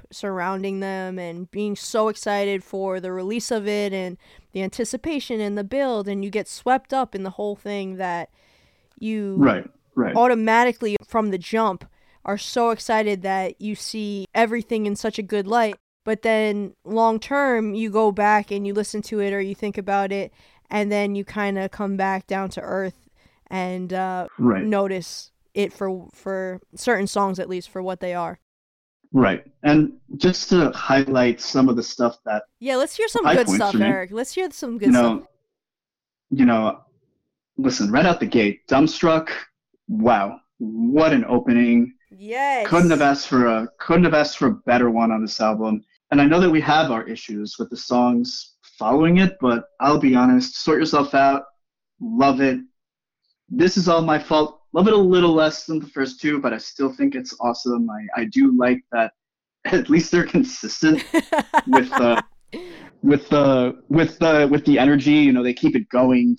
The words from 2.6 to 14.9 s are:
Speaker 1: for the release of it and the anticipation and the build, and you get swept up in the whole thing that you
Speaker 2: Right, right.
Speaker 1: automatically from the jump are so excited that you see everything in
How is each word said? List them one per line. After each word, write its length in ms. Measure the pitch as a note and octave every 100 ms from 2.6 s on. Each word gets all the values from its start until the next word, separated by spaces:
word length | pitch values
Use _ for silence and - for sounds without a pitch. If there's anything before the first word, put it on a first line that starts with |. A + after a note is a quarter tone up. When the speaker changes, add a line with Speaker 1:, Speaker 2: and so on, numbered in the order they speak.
Speaker 1:
for 360 | - G3 F#3+ F#3
the 120 | F#3
release 400 | F#3 F#3 A3+ -
of 160 | A3+ G3+
it 240 | G#3 G3+
and 240 | F#3+ F3+ F3+ _ - _
the 100 | F#3
anticipation 760 | F#3+ - A3+ C4 D#4+ D4 - A3+
and 160 | G#3 G3+
the 60 |
build, 440 | G3 C4+ C4+ A3 G3+
and 160 | G3+
you 80 | G3
get 160 | G#3 F3+
swept 460 | - B3 B3+ -
up 200 | C4+ A#3+
in 100 | G3
the 80 | F#3+
whole 240 | - G#3 G3+
thing 420 | G#3 G3+ F#3+ F#3
that 320 | F#3 F3 - _ _ _ _ _ _ _
you 380 | A3 G#3+ G3+ F#3+
Speaker 2:
Right, 320 | C3+ G#2 - _ _ -
right. 200 | A2 A3+
Speaker 1:
automatically 800 | B3 A#3 A3 A3+ B3 A#3+ A3 G3+ -
from 240 | A3+ G#3+
the 80 | F#3+
jump 480 | - A3 A3 F3+ - _ _ _
are 140 | - G3+
so 320 | - B3 A#3
excited 520 | A3+ - A3 G#3+ G3
that 360 | F#3+ F#3+ F#3 -
you 160 | G#3 G#3
see 500 | - A3 G#3 G3+ F#3+
everything 520 | - A3+ A#3 G#3 A3
in 100 | G#3